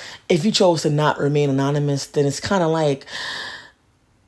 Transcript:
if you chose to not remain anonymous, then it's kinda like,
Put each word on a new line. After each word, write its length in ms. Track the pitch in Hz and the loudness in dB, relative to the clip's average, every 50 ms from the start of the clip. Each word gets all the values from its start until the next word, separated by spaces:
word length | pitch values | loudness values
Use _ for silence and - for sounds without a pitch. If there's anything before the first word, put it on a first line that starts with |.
| - - - - _ - | -16 -18 -18 -6 _ 0
if 160 | 185 160 160 | 0 2 2
you 80 | 220 | 2
chose 300 | - - 202 180 165 151 | 2 4 4 4 4 2
to 80 | - 160 | 2 0
not 280 | 147 147 151 143 - - | 2 2 2 2 2 0
remain 300 | 147 143 147 147 147 143 | 0 0 2 2 2 2
anonymous, 580 | 135 135 135 139 147 147 147 143 143 135 - | 2 0 0 0 0 0 0 0 -2 -4 -4
then 200 | - - 151 139 | -4 -2 0 0
it's 140 | 143 139 - | 0 -2 -4
kinda 280 | - - 202 190 170 156 | -2 -2 0 2 2 2
like, 380 | 160 160 156 147 135 135 - - - - - - - - - - - - - - _ _ _ _ _ _ _ _ _ _ _ | 2 2 0 0 -2 -2 -6 -12 -12 -12 -10 -10 -10 -10 -12 -12 -14 -16 -20 -20 _ _ _ _ _ _ _ _ _ _ _